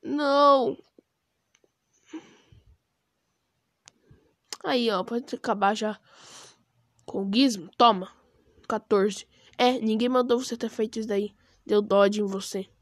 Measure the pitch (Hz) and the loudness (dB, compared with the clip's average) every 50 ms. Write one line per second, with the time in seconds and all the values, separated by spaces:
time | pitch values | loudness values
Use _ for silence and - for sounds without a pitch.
0 | _ - 269 294 302 277 277 285 285 285 277 269 247 - - - - _ _ - | _ -6 -4 -2 -2 0 2 4 4 4 4 4 2 -2 -4 -8 -14 _ _ -20
1 | _ _ _ _ _ _ _ _ _ _ _ _ _ _ _ _ _ _ _ _ | _ _ _ _ _ _ _ _ _ _ _ _ _ _ _ _ _ _ _ _
2 | _ _ - 320 - - - _ _ _ - - _ _ _ _ _ _ _ _ | _ _ -20 -20 -20 -20 -20 _ _ _ -20 -20 _ _ _ _ _ _ _ _
3 | _ _ _ _ _ _ _ _ _ _ _ _ _ _ _ _ _ - _ _ | _ _ _ _ _ _ _ _ _ _ _ _ _ _ _ _ _ -20 _ _
4 | _ _ - _ _ _ _ _ _ _ - - - 359 277 247 240 226 208 185 | _ _ -20 _ _ _ _ _ _ _ -18 -12 -6 -2 -2 0 0 0 0 -2
5 | 202 233 233 240 262 - - - - - 220 202 202 196 214 208 214 214 214 - | -4 -4 -6 -8 -6 -8 -12 -10 -4 -4 -2 0 0 0 0 0 -4 -6 -6 -8
6 | _ _ - - - - - - - - _ _ _ _ _ _ _ _ _ _ | _ _ -20 -20 -20 -20 -20 -20 -20 -20 _ _ _ _ _ _ _ _ _ _
7 | _ - - - 196 196 196 233 269 269 226 196 156 180 _ _ 240 233 214 185 | _ -10 -8 -6 -4 -2 2 2 2 2 0 -2 -10 -16 _ _ 4 6 6 4
8 | 185 - - _ _ _ _ _ _ _ _ _ _ _ 233 214 - _ 214 202 | -4 -10 -16 _ _ _ _ _ _ _ _ _ _ _ -6 -6 -2 _ 2 2
9 | 190 214 196 - - _ _ _ _ - _ - 247 247 254 262 220 220 220 220 | 2 0 -2 -6 -14 _ _ _ _ -20 _ 0 2 2 2 0 -2 -2 0 0
10 | 240 247 254 254 247 247 240 240 254 - 240 233 - 226 - - 220 220 - 226 | 0 0 2 0 2 2 0 -2 -2 -6 -8 -8 -8 -10 -6 -6 -6 -6 -4 -8
11 | 220 226 208 196 208 208 _ _ _ _ _ _ _ - 208 208 208 214 196 202 | -6 -4 -4 -4 -4 -6 _ _ _ _ _ _ _ 0 0 0 2 2 4 4
12 | 202 196 202 214 208 196 196 190 190 - - 196 190 _ _ _ | 4 4 4 0 -4 -4 -6 -8 -10 -8 -10 -10 -10 _ _ _